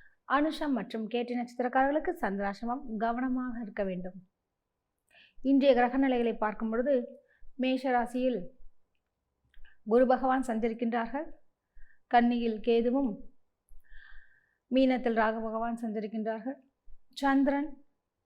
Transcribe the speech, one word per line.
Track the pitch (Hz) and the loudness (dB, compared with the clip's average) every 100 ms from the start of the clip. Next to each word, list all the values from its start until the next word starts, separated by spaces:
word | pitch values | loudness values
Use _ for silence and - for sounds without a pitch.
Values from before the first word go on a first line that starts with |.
| - _ - | -16 _ 0
அனுஷம் | 277 311 - 302 | 2 2 0 -2
மற்றும் | 240 180 226 214 | -2 -4 -6 -4
கேட்டை | 240 240 247 | -4 -4 -4
நட்சத்திரக்காரர்களுக்கு | 240 - 247 262 269 302 330 330 | -6 -4 0 2 2 2 -2 -2
சந்திராசிரமம், | 208 196 202 196 233 254 254 214 | -2 -2 -4 -4 -6 -6 -6 -4
கவனமாக | 226 240 262 254 254 240 | -2 -2 -2 -2 -4 -6
இருக்க | 208 - | -6 -4
வேண்டும். | 196 180 180 185 - _ _ _ _ _ _ _ _ _ _ - | -4 -4 -8 -12 -20 _ _ _ _ _ _ _ _ _ _ -4
இன்றைய | 262 277 277 240 | 2 6 6 6
கிரக | 240 262 | 4 4
நிலைகளை | 269 247 233 | 2 2 0
பார்க்கும் | 220 214 208 226 | 0 -2 -2 -4
பொழுது, | 226 262 262 240 - _ _ - - | -2 2 0 -2 -12 _ _ -12 -4
மேஷ | 254 262 269 | -2 0 0
ராசியில் | 247 240 254 254 233 - - - - _ _ _ _ _ _ _ - - - 214 | 0 0 0 0 -2 -6 -14 -18 -18 _ _ _ _ _ _ _ -16 -16 -12 2
குரு | 233 254 | 4 6
பகவான் | 254 262 262 | 4 2 0
சஞ்சரிக்கின்றார்கள், | 254 226 226 226 233 240 233 277 330 - - _ _ - - - - | 0 -2 -2 -2 -2 -2 -4 -6 -8 -12 -20 _ _ -16 -16 -18 2
கன்னியில் | 240 240 240 233 214 | 4 4 2 -2 -2
கேதுவும், | 240 233 240 269 262 - - - _ _ - - - - - - - _ _ _ - | 2 2 4 2 0 -4 -12 -18 _ _ -18 -16 -14 -14 -12 -14 -16 _ _ _ 0
மீனத்தில் | 254 262 254 240 226 | 4 4 4 2 2
ராகு | 220 220 | 2 0
பகவான் | 220 220 233 233 | -4 -4 -4 -4
சஞ்சரிக்கின்றார்கள், | 233 214 208 220 214 220 226 285 _ _ - - - | -6 -6 -6 -4 -4 -6 -8 -10 _ _ -14 -14 -14
சந்திரன் | - 277 269 262 277 302 - - _ _ _ | -2 2 4 4 2 -2 -10 -20 _ _ _